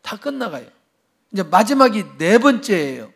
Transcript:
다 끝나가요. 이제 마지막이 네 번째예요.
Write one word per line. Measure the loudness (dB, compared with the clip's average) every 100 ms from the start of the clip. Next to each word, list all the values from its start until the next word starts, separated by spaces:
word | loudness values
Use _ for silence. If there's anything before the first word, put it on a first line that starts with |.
다 | -16 -12
끝나가요. | -10 -8 -10 -10 -16 _ _ _ _ _ _
이제 | -8
마지막이 | 0 0 2 4 2 2 -8 -4
네 | 2 4
번째예요. | 4 0 0 -2 -2 -8 -16